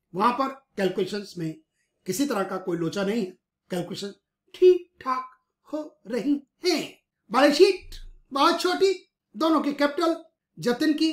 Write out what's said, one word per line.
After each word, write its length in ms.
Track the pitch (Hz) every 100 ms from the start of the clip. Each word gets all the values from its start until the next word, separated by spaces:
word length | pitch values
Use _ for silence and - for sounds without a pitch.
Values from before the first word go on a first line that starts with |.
| _
वहां 180 | 170 226
पर 160 | 247 262 262 _ -
कैलकुलेशंस 580 | 190 190 185 208 196 175
में 160 | 160 156 _ _ _ _ -
किसी 200 | 185 285
तरह 160 | 214
का 120 | 180 185
कोई 200 | 190 170
लोचा 240 | 165 196
नहीं 200 | 196 233
है, 60 | 190 - _ _ _
कैलकुलेशन 440 | 180 170 190 202 - _ _ _
ठीक 340 | - 370 359 - _
ठाक 300 | 262 254 262 _ _ _ _
हो 140 | 302 302 _ -
रही 320 | 233 226 285 - _
है। 140 | 349 302 156 - _ _ _
बैलेंस 260 | 240 294 285
शीट 380 | 392 370 - - - - _
बहुत 280 | 269 311 339
छोटी, 320 | 359 359 392 370 - _ _
दोनों 260 | 208 320 311
की 120 | 285
कैपिटल, 420 | 285 285 285 330 330 - _ _ -
जतिन 340 | 175 240 311
की 180 | 294 320